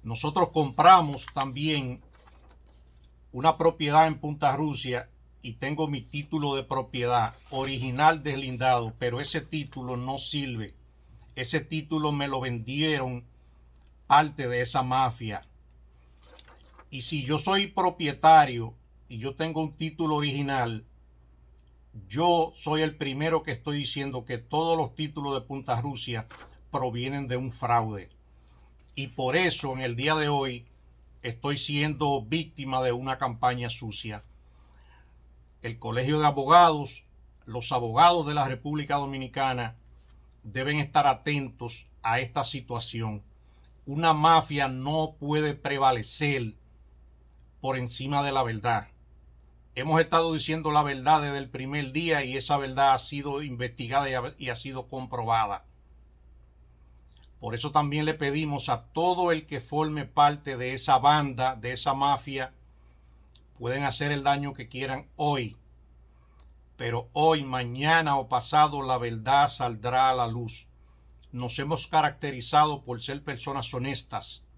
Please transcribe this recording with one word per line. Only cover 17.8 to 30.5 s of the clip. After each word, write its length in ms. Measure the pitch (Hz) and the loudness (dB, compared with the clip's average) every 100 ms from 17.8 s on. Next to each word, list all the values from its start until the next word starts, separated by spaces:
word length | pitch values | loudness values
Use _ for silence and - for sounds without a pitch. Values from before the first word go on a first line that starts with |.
| 180 175 151 139 156 160 143 120 113 - _ - - | 0 2 -4 4 10 10 8 0 -8 -10 _ -20 -16
y 100 | 117 | -10
yo 160 | 127 | -8
tengo 280 | 135 160 156 | -4 -4 -2
un 140 | 156 - | -4 -4
título 400 | 160 156 160 151 | -8 -2 -2 0
original, 680 | 147 139 139 135 120 113 - - - _ _ - - - - _ _ 110 92 | 0 -2 -2 -2 -2 -6 -12 -20 -20 _ _ -20 -20 -20 -20 _ _ -20 -8
yo 440 | 104 175 170 160 | 0 4 4 2
soy 280 | - - 156 | -4 -2 0
el 140 | 156 151 | 0 -2
primero 460 | 143 131 156 160 | -8 -2 0 0
que 100 | 156 | -2
estoy 260 | 120 - 147 | -8 -6 -4
diciendo 460 | 139 - 139 127 | -4 -6 -6 -8
que 140 | 117 120 | -8 -10
todos 380 | 117 156 165 160 | -4 -2 2 0
los 180 | 143 | -2
títulos 400 | - 151 151 143 | -4 -8 -6 -6
de 120 | 139 120 | -6 -6
Punta 340 | 139 131 117 | -10 -4 -4
Rusia 460 | 135 131 - 117 110 - - - - | -4 -8 -8 -8 -8 -18 -20 -20 -8
provienen 560 | 139 127 117 127 139 135 | -4 -4 -4 -4 -6 -4
de 100 | 123 | -4
un 140 | 131 | -6
fraude. 600 | - 120 120 113 101 90 - _ - _ - - _ _ - | -8 0 0 0 -8 -14 -20 _ -20 _ -20 -20 _ _ -10
Y 120 | 135 | -10
por 280 | - 131 170 | -4 0 2
eso 360 | 180 - 143 | 0 0 -4
en 80 | 127 | -4
el 160 | 131 120 | -4 -2
día 180 | 143 | 0
de 140 | 156 151 | 0 2
hoy 380 | 143 135 | 0 -2